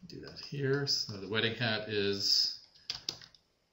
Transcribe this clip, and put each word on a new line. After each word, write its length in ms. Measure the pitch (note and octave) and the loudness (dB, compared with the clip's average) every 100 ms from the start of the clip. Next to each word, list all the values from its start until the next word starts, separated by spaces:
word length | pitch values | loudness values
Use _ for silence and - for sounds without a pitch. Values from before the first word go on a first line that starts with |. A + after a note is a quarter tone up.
| - | -16
see. 80 | - | -14
Do 60 | |
that 180 | - - - | -12 -12 -8
here. 420 | C#3+ C3+ C#3+ C#3 | -2 2 2 2
So 300 | - - G2+ | 0 0 -6
the 100 | F#2+ | -2
wedding 280 | A2 A2+ G2 | 2 2 2
hat 340 | A#2 A2 A2 | 0 0 0
is 720 | G#2+ G2+ G2+ - - - - - - - - - - - - _ _ _ | 2 2 2 4 4 4 -2 -14 -14 -12 -8 -8 -10 -16 -20 _ _ _